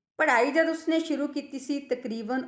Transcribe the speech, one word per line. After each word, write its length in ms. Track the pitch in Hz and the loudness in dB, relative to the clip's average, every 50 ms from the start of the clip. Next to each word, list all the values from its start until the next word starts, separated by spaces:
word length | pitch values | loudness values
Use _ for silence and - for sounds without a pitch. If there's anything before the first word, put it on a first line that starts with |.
| _ _ _ - | _ _ _ 0
ਪੜ੍ਹਾਈ 340 | 311 311 254 233 240 285 | 2 4 4 4 4 4
ਜਦ 180 | 269 320 330 330 | 4 4 2 2
ਉਸਨੇ 300 | 320 - - - 320 320 | 0 -2 -2 0 0 2
ਸ਼ੁਰੂ 280 | 320 - 302 262 285 294 | 2 0 -2 -2 -2 -4
ਕੀਤੀ 320 | - 285 277 - - 269 | -4 -6 -8 -8 -10 -10
ਸੀ, 200 | - - 285 285 | -6 -4 -4 -4
ਤਕਰੀਬਨ 640 | 269 - 247 247 - 233 220 226 220 208 254 262 254 | -2 -4 -4 -4 -4 -6 -6 -6 -6 -4 -4 -4 -2